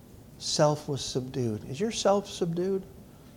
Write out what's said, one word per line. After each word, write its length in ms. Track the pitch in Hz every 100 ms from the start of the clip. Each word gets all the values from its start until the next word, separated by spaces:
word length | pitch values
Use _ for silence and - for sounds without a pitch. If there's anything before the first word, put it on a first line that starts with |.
| - - - -
Self 480 | - - 151 151 -
was 140 | 135
subdued. 680 | - 135 127 135 117 107 113
Is 100 | 127
your 120 | 220
self 400 | 214 202 202 196
subdued 500 | - 180 165 190 190 190 - - - -